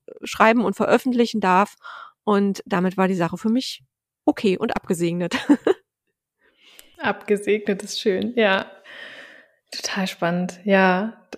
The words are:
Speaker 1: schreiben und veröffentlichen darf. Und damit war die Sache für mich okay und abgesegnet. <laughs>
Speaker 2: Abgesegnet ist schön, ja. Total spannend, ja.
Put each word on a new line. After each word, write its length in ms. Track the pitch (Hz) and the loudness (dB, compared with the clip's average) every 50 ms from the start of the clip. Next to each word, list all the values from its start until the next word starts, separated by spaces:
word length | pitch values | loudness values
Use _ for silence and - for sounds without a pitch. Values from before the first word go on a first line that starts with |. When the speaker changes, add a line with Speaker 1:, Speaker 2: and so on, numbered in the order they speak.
| _ - - - | _ -20 -18 -14
Speaker 1:
schreiben 420 | - - - - 208 220 226 247 214 | -12 -6 0 2 4 4 4 4 2
und 100 | - 202 | 0 0
veröffentlichen 680 | - 214 - - 254 - 262 240 233 240 226 - 214 | 0 0 2 2 2 2 2 0 0 0 0 0 -2
darf. 320 | 196 185 180 185 208 - - _ - - - - - - _ _ - | 0 2 4 4 2 0 -2 _ -20 -20 -18 -18 -20 -20 _ _ -2
Und 380 | 214 208 202 202 202 190 - - | 0 2 2 2 0 -2 -4 -6
damit 320 | - 202 180 180 185 185 | -4 -2 0 0 0 0
war 120 | 196 190 185 | 0 0 2
die 60 | 190 | 2
Sache 220 | 180 170 165 190 | 0 -2 -2 -2
für 140 | 175 - 220 | -2 -2 0
mich 320 | 226 254 254 - - - _ _ _ _ _ _ _ _ - | 0 0 -2 -4 -10 -14 _ _ _ _ _ _ _ _ -2
okay 300 | - 294 - - 208 185 | -2 0 2 2 0 2
und 200 | - - 233 - | 2 0 -4 -4
abgesegnet. 580 | - - - 190 165 170 170 170 175 180 170 - 254 - - | -4 -4 -4 -2 0 0 -2 -2 -2 -4 -4 -4 0 2 4
<laughs> 1500 | 294 - - - - - _ _ _ _ _ _ _ _ _ _ _ _ _ _ _ _ _ _ _ - - _ _ - | 4 4 4 0 -2 -2 _ _ _ _ _ _ _ _ _ _ _ _ _ _ _ _ _ _ _ -20 -20 _ _ -6
Speaker 2:
Abgesegnet 840 | 311 233 202 202 - - 208 196 208 202 208 214 208 - 196 190 | -4 -4 -4 -2 -2 0 0 0 2 0 0 0 0 -2 -4 -4
ist 180 | - 202 - - | -4 -10 -8 -4
schön, 340 | - 220 185 190 202 220 240 | 0 0 0 0 -2 -2 0
ja. 340 | 240 220 196 190 - - - - - - - - - - - - - - - - - - _ _ _ _ - | 2 2 2 2 0 -2 -6 -12 -20 -20 -20 -20 -18 -18 -18 -18 -20 -20 -20 -20 -20 -20 _ _ _ _ -18
Total 340 | - - - - - 202 190 | -14 -10 -10 -8 -4 -4 -4
spannend, 540 | 190 - - - 170 175 180 180 180 - - - | -4 -4 -4 -2 -2 0 -2 -2 -4 -8 -6 0
ja. 520 | 208 196 190 190 185 180 185 208 226 - - _ - - | 2 4 4 4 4 4 2 -2 -4 -8 -12 _ -18 -14